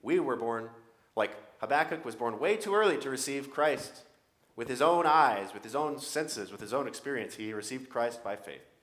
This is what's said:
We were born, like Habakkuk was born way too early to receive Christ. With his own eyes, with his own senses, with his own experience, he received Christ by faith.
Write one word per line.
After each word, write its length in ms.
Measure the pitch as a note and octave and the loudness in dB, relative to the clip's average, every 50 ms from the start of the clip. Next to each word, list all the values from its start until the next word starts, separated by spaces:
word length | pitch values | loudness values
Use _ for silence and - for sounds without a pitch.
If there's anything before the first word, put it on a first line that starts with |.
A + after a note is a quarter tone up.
We 180 | - A#2 E3 F#3 | 0 2 2 2
were 160 | D#3 C3+ B2 | 4 2 0
born, 340 | A2 A2+ A#2 A#2 A2+ A2+ A2+ - - - - _ _ _ _ _ | 0 0 -2 -2 -2 -4 -8 -12 -18 -20 -20 _ _ _ _ _
like 160 | A2+ G#2 G2+ - - - - - - | 0 0 0 0 -10 -16 -20 -8 -8
Habakkuk 460 | - B2 C#3 D3 D#3+ D#3+ E3 D#3+ - | -2 2 2 2 2 2 -2 -6 -6
was 100 | B2 G#2+ | -8 -6
born 240 | A2 A#2+ A#2 A2 G#2 | -2 -2 -2 -2 0
way 180 | C#3 F#3 G#3+ | 0 0 0
too 200 | A3 A3 G#3 G3 | 0 0 0 2
early 200 | G#3 G#3+ G3+ D#3 - | 4 4 4 2 2
to 120 | - C3+ | -2 -4
receive 400 | C3+ C3 - C#3+ C#3 C#3 C#3 C3+ | -4 -4 -4 -4 -4 -6 -6 -6
Christ. 540 | - - D3 D#3 C#3 A#2 - - - - - - _ _ _ _ _ _ _ _ _ | 0 2 2 2 2 0 -4 -12 -14 -18 -20 -20 _ _ _ _ _ _ _ _ _
With 140 | - A#2 A#2 | -8 -6 -6
his 120 | B2+ C3 | 0 4
own 240 | D3 E3 F3 E3+ E3 | 4 6 6 6 6
eyes, 480 | D#3 D3+ D#3+ D3 C3 A2 G2 G2 F#2+ | 6 8 8 8 6 4 2 -2 -6
with 120 | G#2 G2+ G#2 | -10 -12 -12
his 100 | A2+ A#2 | -4 -2
own 240 | C#3+ D3+ D3+ C#3+ C3+ | -2 0 0 -2 -6
senses, 540 | - - - D3 D#3 D3 - A#2 G2 F#2 | -8 -4 -2 -2 -2 -2 -4 -8 -8 -8
with 80 | G2 G2+ | -10 -12
his 120 | A2 G2+ | -8 -4
own 140 | A#2 C#3 C#3 | -2 -2 -2
experience, 480 | A#2 A2 - - C#3 C#3 B2 G#2 - - | -2 -8 -8 -6 -4 -4 -4 -4 -6 -8
he 180 | - A2 G#2+ | -8 -6 -6
received 380 | A2 G#2 G#2 - C3 C3 C3 B2+ | -6 -6 -6 -6 -8 -8 -10 -6
Christ 320 | - B2 A#2 A#2+ A#2+ - | -2 0 0 0 -2 -4
by 140 | - G2 G#2 | -6 -6 -8
faith. 260 | G#2 - - C#2+ B1+ - _ _ _ | -6 -8 -14 -14 -14 -16 _ _ _